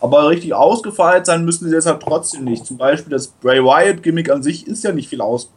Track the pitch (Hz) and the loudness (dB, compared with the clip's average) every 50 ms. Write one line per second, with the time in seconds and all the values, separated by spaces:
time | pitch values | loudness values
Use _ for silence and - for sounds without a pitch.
0 | - 123 139 147 151 147 170 175 170 160 123 98 113 165 220 233 220 220 202 - | -2 2 4 4 4 4 2 0 -2 -4 0 2 2 2 2 0 -4 -6 -2 0
1 | 175 170 180 180 180 - 170 170 170 165 170 170 175 165 160 165 160 170 151 156 | 2 4 4 2 2 2 0 0 0 -2 -4 -4 -2 -2 0 0 2 0 -2 -2
2 | - - 151 165 160 - - 147 135 127 117 117 - - 131 123 127 135 151 156 | -2 -4 -4 -4 -4 -6 -10 -8 -6 -6 -6 -6 -6 -12 -10 -4 0 0 0 0
3 | - 160 143 131 127 - _ _ - 123 131 131 131 131 139 156 180 202 185 170 | -2 -4 -6 -6 -6 -6 _ _ 0 2 2 4 4 4 4 4 4 2 0 0
4 | - 165 165 165 165 - 139 143 131 147 170 - - - 214 - - 208 180 151 | -2 -2 -2 0 0 0 -2 0 0 -4 -4 -6 -8 -10 -10 -6 -4 -4 -4 -4
5 | 123 - - 127 104 107 120 123 - - _ | -6 -8 -8 -6 -4 -4 -4 -4 -6 -10 _